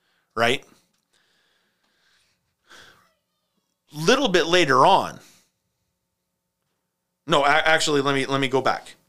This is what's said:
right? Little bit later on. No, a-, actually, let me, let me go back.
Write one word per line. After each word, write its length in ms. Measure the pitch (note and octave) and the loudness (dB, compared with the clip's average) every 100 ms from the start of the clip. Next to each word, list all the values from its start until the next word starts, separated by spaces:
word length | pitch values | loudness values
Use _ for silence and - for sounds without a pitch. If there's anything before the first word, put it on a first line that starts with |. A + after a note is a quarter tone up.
| _ _ _ | _ _ _
right? 300 | - A#2 C3 - _ _ _ _ _ _ _ _ _ _ _ _ _ _ _ _ _ _ _ _ - - _ _ _ _ _ _ _ _ _ _ | -4 -2 -2 -8 _ _ _ _ _ _ _ _ _ _ _ _ _ _ _ _ _ _ _ _ -20 -20 _ _ _ _ _ _ _ _ _ _
Little 360 | D3+ E3 C4 C4 | -4 0 0 0
bit 180 | F3 D#3 | 0 0
later 380 | F3+ D#3+ C3 | 0 2 4
on. 360 | D#3 F#3 F2+ - - _ _ _ _ _ _ _ _ _ _ _ _ _ _ _ _ _ _ _ - | 4 2 -2 -10 -20 _ _ _ _ _ _ _ _ _ _ _ _ _ _ _ _ _ _ _ -2
No, 160 | D#3 | 0
a-, 40 | C#3 | 2
actually, 520 | D3+ D#3+ D#3+ - C#3+ | 0 0 0 0 -2
let 140 | C3+ | -2
me, 120 | C#3 B2+ | -4 -4
let 140 | C#3 | -4
me 80 | C3+ | -2
go 120 | C3 | -2
back. 340 | A#2+ E2+ - - | -2 -4 -10 -20